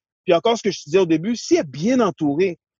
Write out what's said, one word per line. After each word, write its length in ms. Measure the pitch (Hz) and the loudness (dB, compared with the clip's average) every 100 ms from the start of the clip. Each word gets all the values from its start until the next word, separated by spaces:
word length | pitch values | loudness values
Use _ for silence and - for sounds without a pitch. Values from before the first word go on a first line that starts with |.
| _ _ | _ _
Puis 100 | - | 0
encore 220 | 170 226 233 | 2 2 0
ce 60 | |
que 80 | 208 | -2
je 120 | 156 147 | -6 0
disais 120 | 180 | 0
au 80 | 180 | 2
début, 280 | 160 190 233 | 0 -2 -6
s'il 220 | - 339 | 0 0
est 60 | 160 | 0
bien 300 | 135 196 254 | -4 -2 0
entouré 600 | 208 - 151 143 190 165 _ | 0 0 -2 0 -2 -4 _